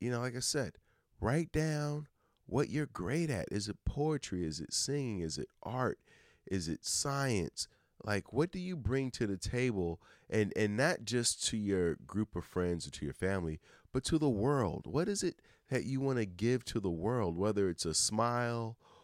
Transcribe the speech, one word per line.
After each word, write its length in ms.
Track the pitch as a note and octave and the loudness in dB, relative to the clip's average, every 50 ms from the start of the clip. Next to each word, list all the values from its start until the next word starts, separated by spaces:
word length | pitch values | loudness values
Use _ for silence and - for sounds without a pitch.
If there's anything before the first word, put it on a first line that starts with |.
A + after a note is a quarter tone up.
you 100 | - A#2+ | -4 -2
know, 100 | B2 A#2 | -2 0
like 140 | A#2+ B2+ A#2+ | -2 -2 -4
I 60 | B2+ | -2
said, 380 | B2+ - - D3+ B2+ F2+ - - _ _ _ _ _ _ _ _ | -2 0 0 0 -2 -2 -6 -12 _ _ _ _ _ _ _ _
write 320 | - G#2+ B2+ D#3+ E3+ - - | 0 2 2 2 2 0 0
down 560 | D#3 D#3 D#3+ D3+ D3+ D3 D3 D3 D3+ D3+ - _ _ _ _ _ _ _ | 0 0 2 0 -2 -2 -2 -4 -6 -8 -10 _ _ _ _ _ _ _
what 220 | - - B2 D3 - | -2 0 0 2 2
you're 180 | G#2 D3 D3 | 0 -2 -2
great 440 | - - - F#2 F2 B2 E3 E3+ D#3 | -2 -4 -4 -2 -2 0 0 0 0
at. 160 | C3 F#2+ - - - | 0 -2 -2 0 -2
Is 160 | G#2 G#2 G#2+ | -2 -2 -2
it 80 | G2+ - _ | -6 -4 _
poetry? 580 | - - C#3+ D3 D#3 D#3 C#3 - - - F2+ F2+ | -4 -2 0 0 0 0 -2 -2 -4 -2 -2 -2
Is 160 | D#2+ D#2 D2 | -2 -2 -4
it 140 | E2 - - | -8 -4 -2
singing? 460 | - - - C3+ D3 C#3 B2 G#2+ F#2+ | -2 -2 0 0 -2 0 -2 -2 -2
Is 180 | E2+ D#2+ C#2+ C2 | -2 -4 -4 -4
it 100 | - - - _ - | -6 -8 -10 _ -10
art? 380 | - A2+ B2+ B2+ G#2+ - - _ _ - - - - _ _ _ - | -6 -2 0 0 0 0 -2 _ _ -20 -20 -20 -20 _ _ _ -4
Is 180 | F#2 F#2+ E2 D#2+ | -4 -2 -2 -2
it 160 | D#2+ - - | -4 -4 -4
science? 840 | - - - - D3 C#3 C#3 C3+ C3+ A#2+ G2 E2+ - - - - - - _ _ _ _ _ - | -4 -2 -2 0 0 0 0 2 2 2 2 0 0 -2 -6 -8 -8 -8 _ _ _ _ _ -4
Like, 280 | - G#2 G2 - - - | -2 -2 -2 -2 -2 0
what 180 | A#2+ D#3 F3+ | 0 0 0
do 80 | - F#3+ | 0 -6
you 180 | F3+ F#3 F#3 | -6 -4 -6
bring 360 | D#3+ A#2 G2+ B2+ C3+ C3+ C3 - | -4 -2 0 0 2 0 -2 -2
to 140 | - A#2+ G#2 | -2 -2 -2
the 80 | G2 | -2
table? 680 | F#2 - - - B2 B2+ B2+ A2+ G2 F2+ E2+ E2 - - - - - _ _ | -2 -4 -4 -2 0 2 2 2 2 0 0 -2 -4 -8 -20 -20 -20 _ _
And, 240 | - A2 G#2+ G2 - | 2 2 2 4 4
and 200 | - G#2+ G#2 G#2 | 2 2 2 4
not 280 | G#2+ C3 E3 F3+ - A2+ | 4 2 2 2 0 -4
just 420 | G#2 A#2 B2 A#2+ - - - - | -2 -2 0 2 0 0 0 -2
to 100 | - - | -2 -2
your 380 | A2+ G#2 G2 G2 F#2 F2+ E2+ D#2 | 0 0 2 2 4 4 2 2
group 400 | - - - - G2+ G#2+ - - | -2 -6 -4 -2 -2 -2 0 -2
of 100 | F2 - | -8 -8
friends 420 | - - F#2 F2+ F2 F2 E2+ D2+ | -4 -2 0 0 2 0 -2 -4
or 40 | D2 | -8
to 140 | - - - | -8 -6 -6
your 100 | C#2+ C2+ | -6 -4
family, 460 | - F2+ F#2+ G2 G2 F2 D#2+ D#2 D#2 - - - - _ - - | -2 -2 0 0 0 0 -2 -4 -6 -8 -16 -20 -20 _ -4 -4
but 120 | C3 - | -4 0
to 140 | - E3 D#3 | 2 2 4
the 100 | D3+ C#3+ | 4 4
world. 580 | A#2+ G2+ G#2 C3+ D3 C#3 A#2 F2+ D2 - - | 2 4 2 2 4 4 2 2 0 -2 -6
What 220 | - F#2 C#3 F3 F#3 | -2 0 0 0 0
is 140 | G3+ G3 - | 0 0 -2
it 140 | F3 - - _ - - _ _ _ | -2 -4 -4 _ -20 -20 _ _ _
that 140 | C3+ B2+ D2 | -2 -2 0
you 160 | A2+ C3+ C3 | 0 -2 0
wanna 260 | C3+ C3+ C3 A#2+ A2+ | 0 0 2 0 0
give 380 | G2 F2+ F2 G2+ A#2 B2+ B2 A#2 | -2 -2 0 2 2 2 2 0
to 140 | - - A#2 | -2 -4 0
the 100 | G2 F#2+ | 0 0
world, 480 | E2+ D#2+ E2 G#2+ B2 B2 A2 F2 E2 E2+ | 0 0 0 0 2 2 2 0 0 2
whether 320 | F#2+ G#2+ G#2+ G2+ G2+ F#2 | 2 2 4 4 2 2
it's 160 | F2 - - | 2 0 -2
a 80 | E2+ D#2 | 0 0
smile 840 | - - - G#2+ A2 A#2 A#2 A#2+ A#2+ A#2+ A#2+ A#2+ A#2 A2+ A2+ A2+ - _ - - - | 2 2 2 2 2 2 2 2 2 0 0 -2 -2 -4 -6 -8 -10 _ -20 -20 -20